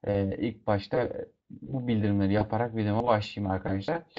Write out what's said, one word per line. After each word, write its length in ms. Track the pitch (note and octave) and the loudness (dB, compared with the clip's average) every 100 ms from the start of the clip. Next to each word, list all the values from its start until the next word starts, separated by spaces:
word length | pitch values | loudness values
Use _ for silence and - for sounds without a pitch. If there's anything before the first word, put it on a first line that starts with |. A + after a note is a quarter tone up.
| - | -2
e, 300 | G2+ G2 - | 0 0 0
ilk 280 | A2+ A2 - | -4 -4 0
başta, 320 | G2+ - B2 | 0 0 0
e, 280 | - - - _ - | 0 -4 -10 _ -20
bu 380 | - - C3+ A#2+ | -16 -8 -4 0
bildirimleri 440 | A2 G#2 G2+ G2 | 2 2 4 4
yaparak 440 | G#2 G#2 A2 A#2+ A2 | 2 2 0 -2 0
videoma 300 | G#2 G#2+ A#2+ | 0 2 4
başlayayım 460 | G#2+ - - G2+ | 2 2 -4 -2
arkadaşlar. 500 | F#2+ F#2 G2 G2+ E3 - | -2 -2 -4 -2 -4 -6